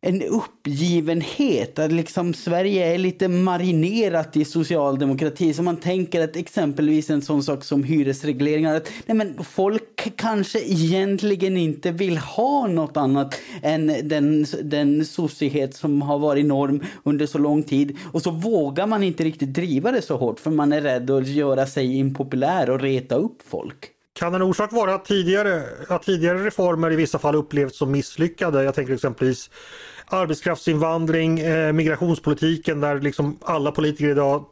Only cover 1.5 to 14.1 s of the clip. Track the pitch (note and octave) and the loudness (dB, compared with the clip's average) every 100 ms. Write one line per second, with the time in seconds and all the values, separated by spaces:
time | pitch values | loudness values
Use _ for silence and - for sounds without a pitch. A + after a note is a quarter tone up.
1.5 | C#3 - - D#3 E3 D#3+ - F3 E3 - | 2 -2 -2 0 0 0 -2 -2 -2 -2
2.5 | E3+ G3 G3 E3+ F3 F#3 F3+ F#3+ F3+ F#3 | 0 2 2 2 2 0 0 0 2 2
3.5 | F3 F#3 D#3+ E3 A3 G#3 E3 D#3 D3+ D3+ | 2 2 2 2 2 2 0 0 0 0
4.5 | E3 D#3 E3+ C#3+ C3+ C#3 C3+ D#3 - E3+ | 0 0 0 2 2 0 0 -2 0 0
5.5 | D3 F3 E3+ F3 F#3 F3 F3 D#3+ E3 E3+ | 2 -2 -2 -2 -2 0 0 0 -4 -6
6.5 | - D#3 C#3+ D3+ D#3 D3+ D3+ C#3 D3 C#3 | -2 -2 2 2 2 2 -2 0 -2 0
7.5 | C#3 - C#3+ C3 D#3 C3+ C3+ D3+ C3 C#3+ | -4 -2 -2 2 2 2 0 -4 0 0
8.5 | D3+ D#3+ D#3 D#3+ - - A3 G3+ C#3+ F3 | 2 2 0 -4 -14 -2 0 0 -6 -8
9.5 | - G3 A3 - - A3+ - A3+ G#3+ F#3+ | 0 0 0 -6 -8 -8 -4 -2 -2 -2
10.5 | A3 F#3+ F3+ D#3+ F#3 G3 G3 G#3 G3 F#3+ | -4 -2 0 2 2 0 0 0 0 0
11.5 | F#3 E3 D3 F3 E3+ F#3+ E3 C3 - B3+ | 0 0 -2 -4 -2 -2 -2 -4 -2 0
12.5 | C#4+ A#3 E3 D3+ D3+ C3+ C#3 C#3 - - | 2 0 -2 -2 0 2 2 0 -6 -12
13.5 | F#3+ D3 D#3+ D#3 D#3 D3+ | -6 -2 0 0 0 -2